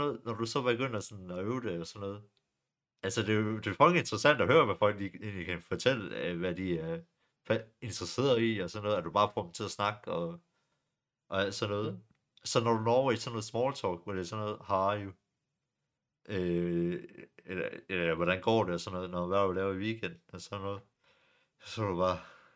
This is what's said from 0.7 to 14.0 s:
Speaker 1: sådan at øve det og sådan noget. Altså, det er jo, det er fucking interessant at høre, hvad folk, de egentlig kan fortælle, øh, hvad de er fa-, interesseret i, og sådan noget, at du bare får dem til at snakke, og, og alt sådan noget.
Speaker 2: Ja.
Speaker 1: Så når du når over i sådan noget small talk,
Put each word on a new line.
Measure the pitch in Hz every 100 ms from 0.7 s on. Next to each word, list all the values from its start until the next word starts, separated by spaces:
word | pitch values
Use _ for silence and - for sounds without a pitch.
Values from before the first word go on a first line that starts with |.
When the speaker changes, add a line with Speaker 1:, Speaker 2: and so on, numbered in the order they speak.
| 120 131 110
Speaker 1:
sådan | - 101 90
at | 90
øve | 101 127
det | 110 85
og | 82
sådan | 101
noget. | 98 104 - _ _ _ _ _ _ _
Altså, | 98 117
det | 101
er |
jo, | 107 107 110
det | 104
er |
fucking | 92 156 175
interessant | - - 143 139
at | 92
høre, | 156
hvad | 117 92
folk, | 104 101
de | 98
egentlig | - 107 95 87
kan | 87
fortælle, | - - 127 123 87 52
øh, | 80 85
hvad | 90
de | 87 92 82
er | 82 82 - _ _ _ -
fa-, | 110 - -
interesseret | 117 - - - 135 117
i, | 113 104
og | 87
sådan | 107
noget, | 104 101
at |
du | 82
bare | 95 104
får | -
dem | 87
til | -
at | 101
snakke, | - 104 107 -
og, | 85 85 85 _ _ _ _ _ _ _ _ -
og | 95
alt | 98
sådan | 101 107 104
noget. | 139
Speaker 2:
Ja. | 190 - _ _ _
Speaker 1:
Så | - 127
når | 117
du | 110
når | 113
over | 123 135
i | 110
sådan | 127
noget | 117
small | 107 113 135
talk, | 135 98 85